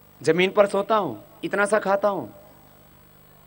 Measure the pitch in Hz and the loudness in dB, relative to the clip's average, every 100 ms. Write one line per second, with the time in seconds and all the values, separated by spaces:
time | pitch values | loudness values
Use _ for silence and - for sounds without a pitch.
0 | _ _ 135 165 185 196 202 196 196 220 | _ _ -2 2 2 2 2 2 0 -2
1 | 175 107 - - 170 190 202 214 190 196 | -2 -8 -16 -12 -6 -2 0 0 2 0
2 | 208 190 113 - - - - - - - | 0 -2 -8 -14 -20 -20 -20 -20 -20 -20
3 | - _ _ _ | -20 _ _ _